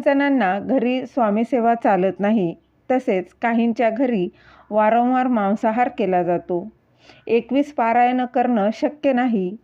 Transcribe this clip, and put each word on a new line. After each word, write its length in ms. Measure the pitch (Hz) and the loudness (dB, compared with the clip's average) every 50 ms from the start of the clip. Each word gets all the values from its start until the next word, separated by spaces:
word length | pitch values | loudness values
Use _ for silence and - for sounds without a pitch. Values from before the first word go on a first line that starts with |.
| 240 | 2
जणांना 540 | 294 277 277 285 285 277 262 208 180 190 202 | 0 2 2 2 2 2 2 0 0 -2 -2
घरी 460 | 196 - 247 269 233 247 254 254 247 | -2 -2 -2 0 0 0 -2 -4 -6
स्वामी 380 | 240 - 254 233 208 202 214 233 | -6 -4 -2 0 0 0 0 -2
सेवा 300 | - - 240 220 233 233 | -2 0 0 2 2 0
चालत 460 | 233 - 233 202 185 185 190 180 - | 0 2 2 2 2 2 0 -2 -2
नाही, 360 | 196 202 220 226 180 165 - - _ _ _ _ _ - | -2 0 0 0 0 -2 -4 -8 _ _ _ _ _ -2
तसेच 340 | 254 254 254 247 202 185 180 - _ - | -2 -2 0 0 -2 -2 -2 -6 _ -6
काहींच्या 480 | - 233 233 226 233 233 226 - 240 220 | -4 -2 0 0 0 0 0 0 0 0
घरी 400 | 214 226 277 254 240 190 175 196 - _ _ - - - - - | 0 0 -2 0 0 0 -2 -4 -6 _ _ -20 -20 -20 -12 -4
वारंवार 580 | 208 214 214 214 226 240 240 247 254 254 254 262 | 0 0 2 2 4 2 2 2 2 0 0 0
मांसाहार 600 | 254 220 202 196 208 - - 220 214 240 247 262 254 - | 0 0 0 0 0 0 0 0 0 0 -2 -2 -2 -2
केला 260 | 214 190 185 180 175 | -2 0 0 0 0
जातो. 460 | 170 175 175 180 - 180 175 190 220 - _ _ _ _ _ _ - - - _ - | 0 -2 -2 -2 -4 -6 -6 -6 -8 -14 _ _ _ _ _ _ -20 -20 -14 _ -2
एकवीस 460 | 220 233 226 - 247 277 285 294 - | 0 0 0 0 0 0 0 0 -2
पारायण 520 | - 233 226 233 240 240 247 254 254 247 | -2 0 0 2 2 2 2 2 0 -2
करणं 440 | 247 - 254 240 247 240 214 196 214 220 | -2 -2 0 0 2 2 2 0 0 -2
शक्य 400 | - 311 285 302 - - 277 254 | -2 -4 -4 -4 -2 -2 0 0
नाही. 440 | 240 254 254 226 196 185 180 208 - | 2 0 0 0 -2 -2 -4 -6 -10